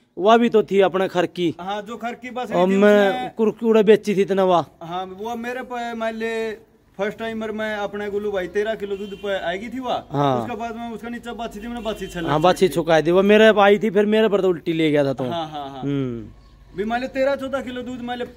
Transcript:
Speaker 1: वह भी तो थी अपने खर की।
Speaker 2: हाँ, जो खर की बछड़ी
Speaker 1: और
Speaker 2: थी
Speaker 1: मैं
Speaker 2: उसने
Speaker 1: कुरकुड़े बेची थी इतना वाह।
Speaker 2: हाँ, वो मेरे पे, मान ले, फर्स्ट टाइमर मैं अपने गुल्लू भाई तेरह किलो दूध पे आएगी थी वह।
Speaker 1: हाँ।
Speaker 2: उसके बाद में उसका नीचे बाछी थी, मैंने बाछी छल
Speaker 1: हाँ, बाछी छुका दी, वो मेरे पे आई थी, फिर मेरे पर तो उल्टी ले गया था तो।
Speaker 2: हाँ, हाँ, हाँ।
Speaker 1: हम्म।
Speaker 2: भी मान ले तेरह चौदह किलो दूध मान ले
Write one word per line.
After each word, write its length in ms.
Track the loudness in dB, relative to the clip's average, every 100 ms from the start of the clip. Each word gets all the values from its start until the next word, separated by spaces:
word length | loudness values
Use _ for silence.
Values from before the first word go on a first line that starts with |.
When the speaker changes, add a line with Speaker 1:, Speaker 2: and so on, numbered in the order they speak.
| _ 0
Speaker 1:
वह 180 | 4 6
भी 120 | 6
तो 140 | 4
थी 180 | 2 4
अपने 280 | 4 2 0
खर 180 | 0 -2
की। 280 | -2 -2 -2
Speaker 2:
हाँ, 220 | -8 -10
जो 140 | -10 -12
खर 180 | -12
की 160 | -12 -12
बछड़ी 280 | -10 -4 0
Speaker 1:
और 100 | 2
Speaker 2:
थी 80 | 6
Speaker 1:
मैं 340 | 6 6 4
Speaker 2:
उसने 180 | 0 -6
Speaker 1:
कुरकुड़े 540 | -2 -2 0 2 4
बेची 340 | 6 6 4 0
थी 40 |
इतना 240 | 0 2
वाह। 420 | 4 2 0 _ -12
Speaker 2:
हाँ, 180 | -10
वो 320 | -10 -10 -10 -8
मेरे 260 | -8 -8
पे, 320 | -8 -8 -8
मान 200 | -6 -6
ले, 380 | -4 -6 -4 -6 -8 _ _ _ -6
फर्स्ट 200 | -6 -4
टाइमर 340 | -8 -6 -6
मैं 240 | -6 -6 -4
अपने 340 | -6 -6 -6
गुल्लू 220 | -4 -4
भाई 140 | -4 -2
तेरह 280 | -2 -2
किलो 220 | -4 -6 -8
दूध 180 | -8
पे 240 | -8 -4 -4
आएगी 300 | -4 -6 -8
थी 120 | -8
वह। 240 | -4 -6 -4
Speaker 1:
हाँ। 320 | 0 0 0
Speaker 2:
उसके 140 | -4 -8
बाद 200 | -10 -10
में 140 | -12
उसका 180 | -12 -12
नीचे 240 | -12 -12
बाछी 300 | -10 -12 -10
थी, 40 | -12
मैंने 140 | -8
बाछी 260 | -8 -8 -8
छल 200 | -6 -2
Speaker 1:
हाँ, 140 | 2
बाछी 280 | 2 4 2
छुका 320 | 0 2 2
दी, 100 | 4
वो 120 | 2
मेरे 300 | 6 8 8
पे 80 | 6
आई 180 | 6 4
थी, 120 | 2
फिर 160 | 2 2
मेरे 220 | 2 2
पर 120 | 2
तो 80 | 2
उल्टी 240 | 0 -2
ले 180 | 0 2
गया 140 | 4
था 80 | 2
तो। 120 | 0
Speaker 2:
हाँ, 240 | -4 -4 -8
हाँ, 220 | -10 -12
हाँ। 120 | -8
Speaker 1:
हम्म। 460 | -4 -4 -4 -6 -12 -20 -20 -20 -16 -8
Speaker 2:
भी 80 |
मान 160 | -4 -4
ले 80 | -4
तेरह 280 | -2 0 -2
चौदह 240 | -4 -6
किलो 220 | -8 -10
दूध 180 | -10 -10
मान 180 | -8 -8
ले 60 | -8